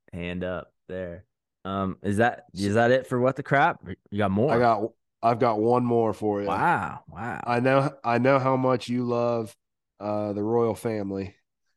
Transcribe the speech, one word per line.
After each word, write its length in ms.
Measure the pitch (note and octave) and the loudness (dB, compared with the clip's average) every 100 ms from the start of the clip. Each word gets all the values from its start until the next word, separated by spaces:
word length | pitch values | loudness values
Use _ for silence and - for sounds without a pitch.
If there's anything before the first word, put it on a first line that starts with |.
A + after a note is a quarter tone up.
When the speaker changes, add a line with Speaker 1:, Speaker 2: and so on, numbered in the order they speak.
Speaker 1:
<laughs> 100 | _ | _
Speaker 2:
Hand 300 | F2 F2 F2+ | -10 -8 -6
up 300 | F2+ F2+ - _ - | -6 -6 -10 _ -14
there. 360 | F#2 F2+ E2+ - _ _ _ | -10 -10 -12 -20 _ _ _
Um, 320 | F#2+ G2 F#2+ - | -6 -2 -2 -4
is 140 | G2+ G2+ | -2 2
that, 300 | A#2 - - | 2 0 -10
is 200 | F2 G2+ | -4 0
that 160 | G#2+ A#2+ | 4 4
it 160 | C3 B2+ | 4 0
for 140 | B2 | 0
What 160 | B2+ C3+ | 0 0
the 60 | |
Crap? 360 | C3+ C#3 E3 - - G2 _ | 0 2 2 0 -10 -18 _
You 80 | G2+ | -2
got 120 | G2+ | 0
more? 200 | G2 C#3 | 2 2
Speaker 1:
I 60 | A#2+ | 4
got, 320 | A#2+ G#2+ A2 - _ _ | 4 2 -2 -8 _ _
I've 160 | A#2 A#2 | 0 2
got 180 | B2 G#2+ | 2 2
one 260 | A2+ B2 | 2 2
more 280 | A#2+ A#2 A2+ | 2 2 2
for 280 | G2+ G#2+ G2+ | 0 -2 -2
you. 40 | G2+ | -2
Speaker 2:
Wow, 520 | F#2 D#3 C#3+ E2 - - | 0 0 0 -2 -10 -16
wow. 320 | F2 A2+ F#2+ | -12 -8 -8
Speaker 1:
I 140 | - A#2+ | -2 0
know, 320 | C3 C3+ C#3 - | 4 2 2 -4
I 140 | A#2+ A#2 | -2 2
know 200 | B2+ C#3 | 4 4
how 180 | C3 C3 | 2 0
much 320 | C3 B2 - | 2 0 -2
you 160 | B2 | -4
love, 500 | B2 A#2+ A#2+ A#2 A2 - _ _ _ _ | -2 0 0 -2 -4 -12 _ _ _ _
uh, 340 | G#2 G#2 G#2 | -6 -4 -4
the 100 | G2+ | -4
royal 300 | G#2 A#2 A#2 G#2 | 0 2 0 -2
family, 580 | A#2+ G#2+ G2 G2 F#2 - _ _ _ | -4 -6 -4 -6 -8 -12 _ _ _